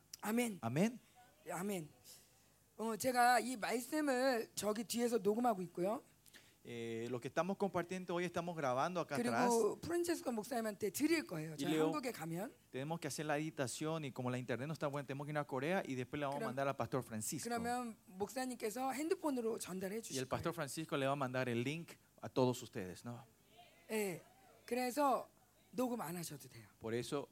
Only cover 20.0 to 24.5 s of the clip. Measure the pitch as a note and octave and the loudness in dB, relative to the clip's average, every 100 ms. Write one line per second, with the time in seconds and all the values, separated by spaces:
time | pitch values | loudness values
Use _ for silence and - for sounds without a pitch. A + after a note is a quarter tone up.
20 | A3 C#3 C3 A#2+ E3+ E3 C#3+ - D#3+ D3+ | -4 -2 0 0 0 -2 -4 -4 -2 2
21 | C3+ C#3+ B2+ B2+ B2 A#2 A#2+ D#3+ E3 - | 2 2 0 0 2 2 0 -2 -6 -14
22 | _ _ A2 - B2+ A#2+ A2 A#2 F#2 E2+ | _ _ -4 4 4 4 -4 -8 -8 -8
23 | A#2+ A#2+ - _ _ - - - - A3 | -10 -12 -14 _ _ -20 -20 -20 -4 -2
24 | G3+ D#3+ - - - | 0 -4 -10 -20 -20